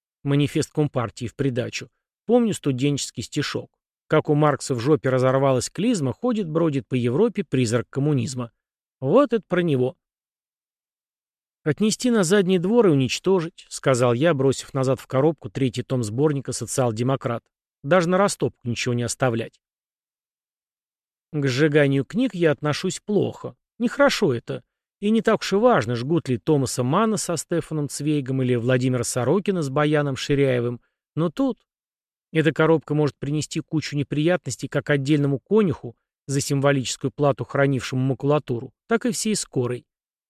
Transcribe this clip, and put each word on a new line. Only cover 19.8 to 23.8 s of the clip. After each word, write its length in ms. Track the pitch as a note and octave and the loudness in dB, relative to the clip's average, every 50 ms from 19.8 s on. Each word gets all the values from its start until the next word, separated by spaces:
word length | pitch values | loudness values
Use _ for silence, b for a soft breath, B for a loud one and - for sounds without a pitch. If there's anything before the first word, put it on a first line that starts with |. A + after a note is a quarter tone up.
| _ _ _ _ _ _ _ _ _ _ _ _ _ _ _ _ _ _ _ _ _ _ _ _ _ _ _ _ _ _ - | _ _ _ _ _ _ _ _ _ _ _ _ _ _ _ _ _ _ _ _ _ _ _ _ _ _ _ _ _ _ -6
К 140 | D3+ C#3 | -2 -2
сжиганию 600 | C3+ A#2+ C3 D#3+ D#3 C#3+ D#3 C#3+ C#3 C3+ C#3 C3 | -2 2 2 2 4 4 4 4 4 2 0 0
книг 280 | - - G#3+ C4 A#3+ - | -2 -2 -2 -2 -2 0
я 180 | F3 E3+ D#3 C#3+ | 0 0 0 0
отношусь 480 | - - D3+ D3 - - F#3+ - - | 0 -2 -4 -4 -2 -4 -6 -6 -6
плохо. 540 | - - G#3 F#3 B2+ A2+ G#2 - - B2 - _ _ _ _ | -6 -2 0 0 0 -2 -4 -8 -14 -16 -16 _ _ _ _
Нехорошо 540 | - | -4